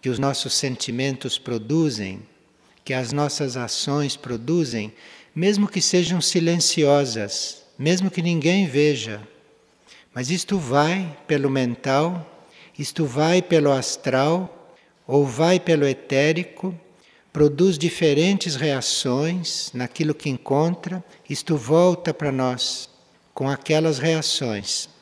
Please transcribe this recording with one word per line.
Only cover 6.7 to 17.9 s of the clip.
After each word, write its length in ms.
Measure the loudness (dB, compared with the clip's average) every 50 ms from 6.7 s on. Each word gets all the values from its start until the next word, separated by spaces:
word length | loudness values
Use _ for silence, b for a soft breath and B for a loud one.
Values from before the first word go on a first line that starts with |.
| 2 4 4 6 6 4 4 0 -2 -6 -6 -6 -6 -8 -8 -8 -10 -14 -20 _ _ -2
mesmo 320 | 0 2 2 2 2 -2
que 100 | -2 0
ninguém 460 | 0 0 0 2 2 2 4 4 2
veja, 560 | 2 2 2 4 4 2 0 -4 -8 -10 -10 -12 -18 -20 _ _ _ _ _ _ _ _ B B B B B B B
mas 180 | _ -8 -4 -2
isto 280 | -2 -4 -2 -2 -2 -2
vai 580 | -2 2 2 4 4 4 2 -2 -4 -6 -10 -14 -4 -2
pelo 200 | 0 2 2 2
mental, 800 | 2 2 0 0 -2 -4 -2 0 2 2 2 0 -2 -6 -10 -12 -18 B B B B B B B B
isto 300 | -10 -10 -8 -4 -2 -4
vai 340 | -2 0 0 2 4 4 2
pelo 300 | 2 4 2 4 4 4
astral, 1040 | 2 2 0 -4 -6 -4 -4 0 2 2 2 2 2 0 -2 -6 -12 -20 -20 -20 b b b b b _ _
ou 180 | 0 2 2 2
vai 360 | 2 2 2 2 4 4 2
pelo 260 | 4 2 2 4 4
etérico, 880 | 2 0 -2 -4 0 2 2 4 4 2 0 -2 -8 -10 -10 -8 -8 -8 -10 -16 -20 b b b b b b b b
produz 460 | _ 4 4 4 4 4 2 2 4 2
diferentes 800 | -2 -4